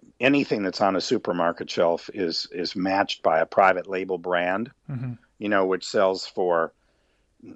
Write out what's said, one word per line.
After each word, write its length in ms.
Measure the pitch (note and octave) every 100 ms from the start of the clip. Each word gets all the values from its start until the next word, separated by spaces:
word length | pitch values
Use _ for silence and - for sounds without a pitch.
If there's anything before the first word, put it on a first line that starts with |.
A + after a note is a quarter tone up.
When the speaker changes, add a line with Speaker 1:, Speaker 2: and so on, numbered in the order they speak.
| - -
Speaker 1:
anything 460 | C3 C#3+ - B2
that's 160 | F#2+ -
on 160 | G2+ F#2
a 40 |
supermarket 720 | - A2 - F2+ E2+ E2+ -
shelf 400 | - E2+ E2+ -
is, 360 | - E2+ - -
is 240 | F2 E2
matched 480 | F#2 F#2 G2 G2 -
by 160 | - D#2+
a 80 | E2
private 400 | - F#2+ F#2 F2+
label 320 | F#2+ F#2 F2+
brand, 540 | F2+ F2 F2 G2 A#2+ - -
Speaker 2:
Mm-hmm. 220 | C3 B2+ A#2 _ _
Speaker 1:
you 100 | G#2
know, 180 | G2+ F#2+
which 200 | F#2 -
sells 400 | A2 F#2+ F#2 -
for 460 | - F2+ E2+ E2 - _ _ _ _ _ _ -